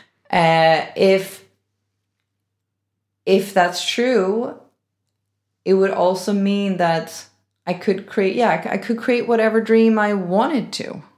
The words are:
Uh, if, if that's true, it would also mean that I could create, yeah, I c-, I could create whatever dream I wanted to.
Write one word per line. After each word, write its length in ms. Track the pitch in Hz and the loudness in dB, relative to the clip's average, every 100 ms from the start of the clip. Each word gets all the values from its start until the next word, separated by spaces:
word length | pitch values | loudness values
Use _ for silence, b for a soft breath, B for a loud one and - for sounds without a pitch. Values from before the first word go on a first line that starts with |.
| B _ - | B _ -4
Uh, 560 | 185 165 165 160 160 - - | 0 2 4 4 2 0 0
if, 480 | 190 190 185 - _ _ _ _ _ _ _ _ _ _ _ _ _ _ _ _ _ _ | 2 2 -2 -16 _ _ _ _ _ _ _ _ _ _ _ _ _ _ _ _ _ _
if 300 | - 196 - | 0 0 2
that's 320 | 190 175 - - | 0 0 -2 -6
true, 720 | - 247 233 185 220 233 - _ _ _ _ _ _ _ _ _ _ | -2 0 2 0 -2 -6 -12 _ _ _ _ _ _ _ _ _ _
it 100 | - | 0
would 180 | 190 196 | 2 2
also 400 | 190 180 190 - | 2 0 0 -2
mean 440 | 202 196 202 202 175 | -2 0 -2 -2 -2
that 480 | 170 165 160 - - _ _ _ 175 | 0 -2 -4 -16 -20 _ _ _ -8
I 80 | |
could 320 | 180 - 190 - | -4 -2 -4 -4
create, 280 | - 190 240 | -2 -2 0
yeah, 140 | 220 | 0
I 120 | 165 | 0
c-, 60 | - | -2
I 80 | 196 | -8
could 200 | - 226 | -4 -4
create 300 | - 240 226 | 0 -2 0
whatever 320 | 233 220 220 | 0 2 0
dream 360 | 220 226 226 220 | 2 4 4 2
I 160 | 208 | 0
wanted 580 | 202 175 190 269 277 - | -2 -2 0 0 -2 -4
to. 280 | - - - - | -10 -12 -12 -18